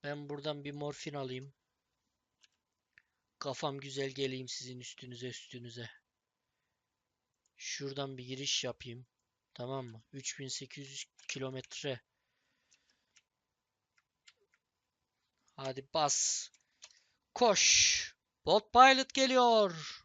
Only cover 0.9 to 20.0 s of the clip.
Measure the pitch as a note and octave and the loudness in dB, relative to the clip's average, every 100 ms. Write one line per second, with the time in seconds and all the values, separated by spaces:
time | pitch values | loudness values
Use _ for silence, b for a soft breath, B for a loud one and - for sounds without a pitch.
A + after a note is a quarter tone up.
0.9 | C#3+ - C#3+ C3 B2+ C#3 _ _ _ _ | -6 -8 -6 -6 -8 -12 _ _ _ _
1.9 | _ _ _ _ _ _ _ _ _ _ | _ _ _ _ _ _ _ _ _ _
2.9 | _ _ _ _ _ C#3+ B2+ D#3 C#3 C#3 | _ _ _ _ _ -8 -4 -6 -6 -10
3.9 | C3+ C#3 C3 C3+ C3 B2+ - B2+ B2+ B2 | -6 -8 -4 -4 -4 -8 -10 -12 -14 -16
4.9 | - C3 A#2+ B2+ A#2 - B2+ A#2+ A#2 A#2 | -16 -16 -12 -12 -12 -14 -16 -16 -14 -14
5.9 | - _ _ _ _ _ _ _ _ _ | -16 _ _ _ _ _ _ _ _ _
6.9 | _ _ _ _ _ _ _ - - C#3 | _ _ _ _ _ _ _ -12 -8 -8
7.9 | C3+ C#3 C3 B2 C3 C#3 - B2+ A#2+ B2+ | -6 -8 -8 -10 -8 -4 -4 -4 -8 -14
8.9 | A#2+ B2+ _ _ _ _ - B2 C3+ B2 | -16 -18 _ _ _ _ -14 -8 -8 -10
9.9 | A2 _ C3+ C3 - C3+ - C3 - C#3 | -14 _ -12 -10 -10 -10 -10 -12 -16 -14
10.9 | C#3 - _ - - C3 C3 - - D3 | -14 -16 _ -12 -8 -8 -10 -12 -10 -8
11.9 | B2+ _ _ _ _ _ _ _ _ _ | -8 _ _ _ _ _ _ _ _ _
12.9 | _ _ _ _ _ _ _ _ _ _ | _ _ _ _ _ _ _ _ _ _
13.9 | _ _ _ - _ G4+ _ _ _ _ | _ _ _ -20 _ _ _ _ _ _
14.9 | _ _ _ _ _ _ - C3+ C3 C3+ | _ _ _ _ _ _ -12 -8 -8 -4
15.9 | E3 D3 - - - - _ _ _ - | 2 2 2 0 -2 -6 _ _ _ -20
16.9 | b b b _ - A#3+ F#3+ - - - | b b b _ 2 4 6 6 8 6
17.9 | - - - _ _ - G3 - A#3 C4 | 4 -2 -12 _ _ 4 4 6 10 10
18.9 | C4 C4 - C4 B3+ A#3+ A3+ G3+ E3 D3 | 10 2 2 4 6 6 6 4 0 -12
19.9 | - | -14